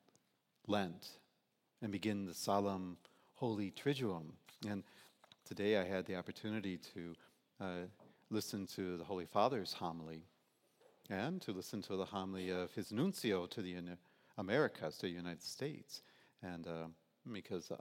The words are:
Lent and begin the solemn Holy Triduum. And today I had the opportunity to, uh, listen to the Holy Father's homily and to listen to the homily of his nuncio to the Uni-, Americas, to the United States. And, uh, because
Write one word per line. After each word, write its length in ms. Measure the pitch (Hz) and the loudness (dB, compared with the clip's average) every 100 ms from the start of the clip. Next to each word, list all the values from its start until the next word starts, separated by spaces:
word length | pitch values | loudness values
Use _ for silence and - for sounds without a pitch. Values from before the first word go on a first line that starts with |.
| _ _ _ _ _ _ - | _ _ _ _ _ _ 2
Lent 440 | 104 90 90 - - - _ _ _ _ - | 4 4 -2 -12 -16 -20 _ _ _ _ -6
and 100 | 110 | -2
begin 320 | 98 107 101 | 0 2 2
the 100 | 92 | -2
solemn 640 | 80 - 101 101 95 90 85 - - _ | -2 4 6 6 2 -2 -8 -16 -20 _
Holy 360 | - 123 104 95 | -4 0 0 0
Triduum. 600 | - 143 135 113 85 78 - - - 104 | 0 0 2 2 0 -4 -14 -20 -8 -4
And 200 | 98 - - - _ - - | -4 -4 -16 -20 _ -20 -18
today 320 | - - 101 104 | -10 2 6 6
I 80 | |
had 220 | 92 95 85 | 6 2 0
the 100 | 90 | -2
opportunity 640 | - - 107 107 95 85 - | -4 -4 -2 0 0 -2 -6
to, 220 | 95 85 80 - _ _ - | -8 -8 -10 -16 _ _ -6
uh, 280 | 95 90 92 - - - - | -4 -2 -6 -10 -20 -16 -2
listen 360 | 107 - 104 92 | -2 0 -4 -4
to 280 | - 92 87 | -2 -2 -2
the 80 | |
Holy 220 | 82 92 80 | -2 -4 2
Father's 480 | 104 120 123 87 | 6 6 6 -2
homily 500 | - 87 82 80 80 82 _ _ _ _ _ - _ - | -2 -2 -2 -6 -10 -12 _ _ _ _ _ -20 _ -4
and 320 | 98 135 95 | 0 0 -2
to 100 | - | -2
listen 300 | 92 - 107 | -4 -4 -4
to 160 | 90 95 | -2 0
the 80 | 92 | 0
homily 440 | 101 95 95 92 | -2 -2 -2 0
of 220 | 90 87 | 0 0
his 220 | 110 92 | -2 -2
nuncio 520 | 107 180 - 113 92 87 | 2 2 2 2 2 2
to 140 | 117 | -4
the 100 | 92 | -4
Uni-, 260 | 90 87 87 _ _ - - | -4 -6 -8 _ _ -12 -4
Americas, 580 | 95 135 135 - 78 - | 4 6 6 2 -6 -2
to 100 | 92 | -2
the 60 | |
United 280 | 85 87 82 | -2 -4 -4
States. 640 | - - 143 - - - - - - - | -6 -4 -4 -6 -10 -14 -14 -20 -20 -10
And, 240 | 90 85 85 | -8 -6 -4
uh, 220 | 82 82 82 _ _ 123 | -6 -6 -10 _ _ -10
because 400 | 101 - 92 - - | -8 -4 -4 -4 -6